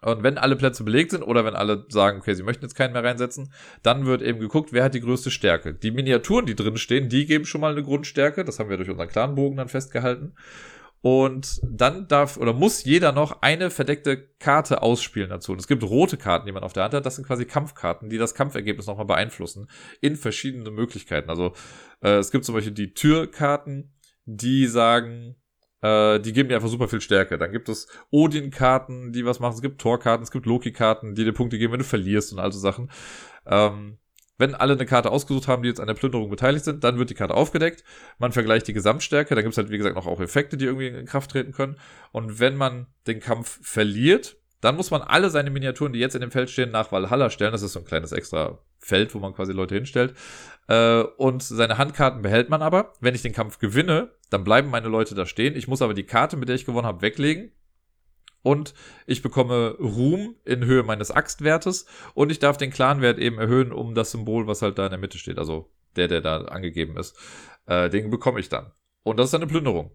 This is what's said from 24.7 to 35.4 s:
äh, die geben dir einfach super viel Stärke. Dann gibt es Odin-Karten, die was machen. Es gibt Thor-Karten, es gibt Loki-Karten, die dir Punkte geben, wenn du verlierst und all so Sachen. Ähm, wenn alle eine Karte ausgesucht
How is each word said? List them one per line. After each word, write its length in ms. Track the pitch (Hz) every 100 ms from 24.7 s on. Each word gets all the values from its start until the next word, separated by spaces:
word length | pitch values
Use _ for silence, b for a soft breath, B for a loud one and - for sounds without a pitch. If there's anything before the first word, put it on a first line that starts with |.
| 117 117 120 117 117 120 127 _ _ _ _
äh, 380 | 107 107 107 107
die 140 | 107
geben 160 | 110 135
dir 60 | 123
einfach 120 | 110
super 180 | 120 117
viel 140 | 113
Stärke. 380 | - 98 92 82
Dann 120 | 85
gibt 160 | 107 -
es 200 | 110 - B B
Odin-Karten, 1000 | 147 156 151 139 - 131 131 131 127 123
die 140 | 120 120
was 140 | 120
machen. 160 | 120 113
Es 80 |
gibt 180 | 135 139
Thor-Karten, 400 | - 120 123 117
es 80 | 117
gibt 160 | 135 120
Loki-Karten, 680 | 120 123 - 110 110 110 101
die 80 |
dir 100 | 110
Punkte 240 | 107 120 113
geben, 160 | 117
wenn 60 | 120
du 60 | -
verlierst 460 | 110 95 104 101
und 60 | 98
all 140 | 95
so 80 | 98
Sachen. 320 | 98 98 123 B B B B B -
Ähm, 500 | 98 107 101 104 107 _ _ _ _
wenn 180 | 135 139
alle 180 | 131
eine 140 | 139 127
Karte 240 | 131 113
ausgesucht 360 | 127 139 135